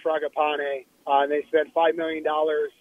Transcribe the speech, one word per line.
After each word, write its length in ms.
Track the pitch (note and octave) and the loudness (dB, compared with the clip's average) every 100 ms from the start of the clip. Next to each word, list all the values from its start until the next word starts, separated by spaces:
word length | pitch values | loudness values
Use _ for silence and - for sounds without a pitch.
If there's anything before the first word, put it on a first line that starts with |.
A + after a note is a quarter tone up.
Fragapane, 800 | E3 D#3 D3 D#3 D3+ D3 C#3+ C3+ - _ D#3 | 0 -2 -4 0 0 0 -4 -6 -10 _ 0
uh, 160 | C#3 | 2
and 80 | C#3+ | 2
they 120 | D3 - | 0 0
spent 260 | D#3+ C#3+ | 0 0
five 220 | E3 E3 E3 | 2 2 0
million 280 | D#3+ D#3+ | -4 -4
dollars, 480 | D#3 D3+ D#3 D3+ D3 _ | -2 0 0 0 -4 _